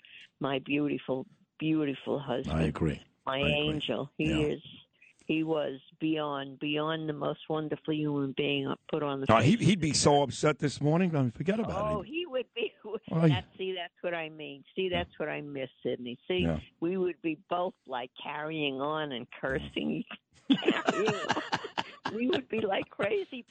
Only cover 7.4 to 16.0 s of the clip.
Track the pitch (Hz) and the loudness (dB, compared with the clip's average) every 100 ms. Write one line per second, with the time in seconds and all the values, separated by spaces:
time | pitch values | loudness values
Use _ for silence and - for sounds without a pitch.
7.4 | - 156 151 147 - 151 151 143 139 - | -2 -2 -2 -4 -2 0 2 2 0 0
8.4 | 143 143 135 - - 156 147 139 135 113 | 0 0 -2 -4 -4 -2 -2 0 6 6
9.4 | 120 233 165 196 156 - 156 143 139 - | 8 6 6 4 4 4 6 6 6 2
10.4 | 156 147 147 - 143 165 185 156 127 - | 2 2 0 0 2 4 4 4 2 0
11.4 | 160 220 202 175 214 214 185 311 349 254 | 0 0 0 -2 0 -2 -4 -6 -4 -4
12.4 | 226 233 392 - 214 208 - 160 165 180 | -6 -4 -6 -6 -10 -10 -4 4 6 4
13.4 | - - 190 185 175 - 180 170 156 156 | 0 -8 -6 -6 -8 -6 -4 -4 -6 -10
14.4 | 147 139 - - 190 175 170 - 156 147 | -12 -14 -10 -4 0 0 -2 -4 -6 -6
15.4 | 147 139 131 _ 127 123 | -6 -6 -8 _ -4 -4